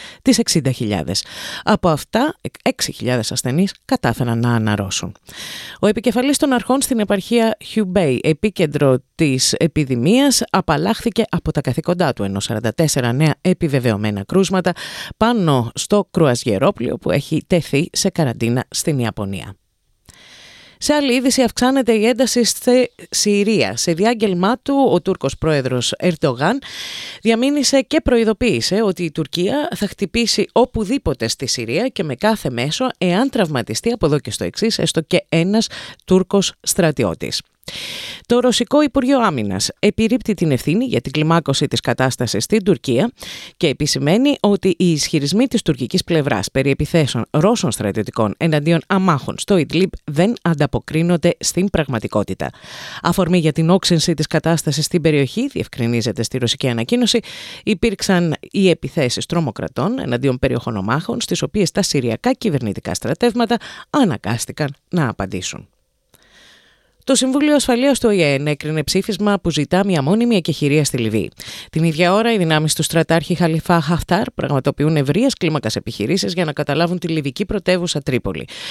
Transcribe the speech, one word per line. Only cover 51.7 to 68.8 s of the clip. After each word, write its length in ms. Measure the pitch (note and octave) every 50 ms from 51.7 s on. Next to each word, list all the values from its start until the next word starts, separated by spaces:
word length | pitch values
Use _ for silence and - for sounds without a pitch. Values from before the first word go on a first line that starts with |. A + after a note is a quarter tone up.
| - F3+ D3+ C3+ C3 A2+ - - - G#2+ G2 - F#2+ - D2+ C2 - - - - - - - - - -
Αφορμή 360 | - E3+ F3 - F#3 D#3+ F3+ F3+
για 140 | D3+ D#3
την 180 | D3 - D#3+ D#3+
όξυνση 440 | F#3 F#3+ - - F3 D#3+ - - E3
της 140 | - D#3 -
κατάστασης 580 | - D#3 - D#3+ E3 D3+ - D#3 C#3 D3 D3+
στην 160 | - - F3
περιοχή, 460 | D3 D#3+ D3+ D3 C#3 B2+ - G#3+ B3+ C#4+
διευκρινίζεται 760 | - - G#2+ - - - A#2+ A#2 A#2+ A#2 G#2+ A#2+ F#2+ - A2+
στη 140 | - - B2+
ρωσική 320 | B2+ A2+ - - - C3
ανακοίνωση, 500 | A#2+ A#2 A#2 - A#3+ B3 B3 G#3 - A#3 - - - - - - - - -
υπήρξαν 720 | - G#3+ F3 - A#3 G3 - - - G3 F3 F3 E3 D3+ - - -
οι 180 | - - F#3+ F#3
επιθέσεις 560 | - - - C3+ - - C#3 B2 - - -
τρομοκρατών 720 | - - E3+ E3 C3+ G#2 - - E2 - - B2+ F#3+ A#3+ C4
εναντίον 400 | C4 C3 B2 B2 C3 C#3 B2+ B2
περιοχών 380 | - C3+ B2 B2 - B2+ A#2 G2+
ομάχων, 440 | F#2+ G#2 A#2+ D3+ D#3+ - A#3 -
στις 200 | - - F#3 -
οποίες 300 | - D3 - G#3+ F#3+ D#3
τα 100 | - -
συριακά 520 | F#3+ - - D3 B2 A#2+ A2+ - - B3 C4
κυβερνητικά 600 | - - A3+ D3+ C3+ A#2 G#2+ F#2 - - F#2+ F2
στρατεύματα 640 | - - A2+ C#3+ - - A#3+ G3+ A#3+ A#3 - A#3+ A3+ - - - - - -
αναγκάστηκαν 840 | - D4 C4+ F#3+ B2+ G2+ - F2+ A2+ A#2 - - - - D3+ C#3+ C#3+ - _ _
να 200 | - F3+ D3+ A#2
απαντήσουν. 560 | G#2+ - G2 F#2+ G#2 F#2 - - - - - - _ _ _ _ _ _ _ _ _ _ _ _ _ _ - - - _ _ _ _ _ _ _ _ _ _
Το 120 | - C4+
Συμβούλιο 400 | - B3+ C4 C4 C#4+ C#4+ D4+ D4
Ασφαλείας 440 | C#4+ - - B3 A#3 B3+ C#4+ C4+ -
του 80 | - A3+
Ο 40 |
Ε 220 | G#3 F#3+ E3 C#3+ C#3
ενέκρινε 500 | C3+ C#3+ D3+ D3+ - - D3+ D#3 D#3